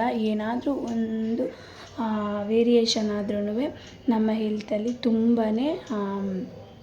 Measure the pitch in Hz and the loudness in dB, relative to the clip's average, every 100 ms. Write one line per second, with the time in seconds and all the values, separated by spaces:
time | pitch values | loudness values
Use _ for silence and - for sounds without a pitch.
0 | 240 233 214 214 214 240 285 262 240 226 | 0 0 0 0 -2 -2 -2 -2 -2 -2
1 | 220 220 220 233 254 - - - - - | -2 -2 -2 0 -2 -6 -18 -18 -14 -4
2 | 220 214 208 208 202 226 233 240 226 233 | -2 0 0 -2 2 4 6 6 4 2
3 | 214 208 202 202 208 214 302 - - - | 0 -2 -2 -2 -2 -2 -4 -6 -16 -4
4 | - 220 220 220 214 214 208 208 226 240 | 0 2 2 2 0 -2 -2 -2 -2 -2
5 | 240 226 226 233 220 220 285 370 - 208 | 2 4 4 4 4 2 0 -2 -4 -4
6 | 202 196 196 190 262 - - - | -2 -2 -4 -4 -6 -12 -18 -20